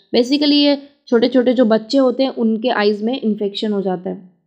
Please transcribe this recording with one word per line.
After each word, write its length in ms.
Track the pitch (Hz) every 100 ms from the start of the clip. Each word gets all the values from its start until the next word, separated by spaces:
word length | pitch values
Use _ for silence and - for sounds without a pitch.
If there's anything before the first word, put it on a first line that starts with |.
| -
Basically 380 | 226 247 294 294
ये 260 | 294 285 277 - _ -
छोटे 220 | 233 247
छोटे 260 | 262 240
जो 100 | 240
बच्चे 340 | 220 220 220 277
होते 240 | 254 247
हैं 80 | 262
उनके 380 | 247 226 220 240
आइज 340 | - 208 208
में 180 | 220 262
इन्फेक्शन 520 | 220 208 202 202 220
हो 100 | 202
जाता 280 | 190 180 185
है। 280 | 185 - _